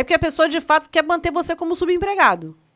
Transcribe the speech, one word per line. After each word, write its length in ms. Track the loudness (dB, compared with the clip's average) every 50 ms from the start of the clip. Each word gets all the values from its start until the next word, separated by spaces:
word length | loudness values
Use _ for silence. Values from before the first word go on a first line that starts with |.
| 0
porque 100 | 0 0
a 40 | 0
pessoa 300 | 0 -2 0 0 0 0
de 120 | 0 -4
fato 280 | 0 2 2 0 0 _
quer 140 | -2 0
manter 300 | 0 0 -2 -2 -2 -2
você 240 | -4 -2 -4 -4 -4
como 180 | -4 -4 -4 -4
subempregado. 800 | -2 -2 -2 0 -2 -2 -2 0 2 2 2 2 0 -6 -14 -18 _ _ _ _